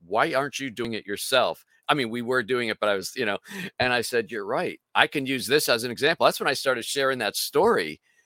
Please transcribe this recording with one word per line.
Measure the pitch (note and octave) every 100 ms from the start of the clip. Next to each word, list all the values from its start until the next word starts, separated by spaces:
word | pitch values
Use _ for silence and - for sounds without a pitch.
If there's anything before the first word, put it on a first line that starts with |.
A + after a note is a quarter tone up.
| E2+
Why | G#2+ D#3
aren't | C3+ C#3+ -
you | C#3
doing | A2 A#2
it | A2 G2+
yourself?" | G2 - C3 G2 D#2+ _ _ -
I |
mean, | D3 A#2
we | A#2+
were | A#2 B2+
doing | - B2+ A#2
it, | G#2
but | G#2
I | G2
was, | F#2 -
you | A2
know, | G2 - G3 G2 -
and | B2
I | B2
said, | A2 A#2+ G#2
"You're | A2+ G2+
right. | C#3+ D#3 D#2 _ G2+
I | D3+
can | D3+ C3+
use | C3+ G2
this | A#2+ -
as | A#2
an | B2
example." | A2+ C#3+ E3+ C3+
That's | -
when | E3+
I |
started | C3 C3+ B2
sharing | A2 C#3 C3+ B2+
that | G#2 -
story, | - C#3+ G#3 G3 D#2 D2+ _ _